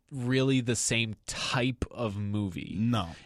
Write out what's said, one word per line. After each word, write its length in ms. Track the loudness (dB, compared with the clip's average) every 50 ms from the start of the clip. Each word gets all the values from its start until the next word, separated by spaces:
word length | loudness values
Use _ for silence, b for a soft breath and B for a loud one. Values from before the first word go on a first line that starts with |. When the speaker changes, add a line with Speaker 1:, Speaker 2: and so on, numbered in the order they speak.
| _ -12
Speaker 1:
really 480 | -8 -4 0 2 2 4 4 4 4 4
the 160 | 2 2 0
same 380 | 0 2 2 2 2 0 0 -4 -8 -10
type 580 | -10 -8 -6 -4 -2 0 0 2 0 0 -2 -4 -6
of 260 | -4 -4 -4 -2 -2
movie. 600 | -2 -4 -2 0 0 -2 -2 -4 -6 -8 -6 -2 0
Speaker 2:
No. 300 | 2 2 2 2 0 -4 -8 B B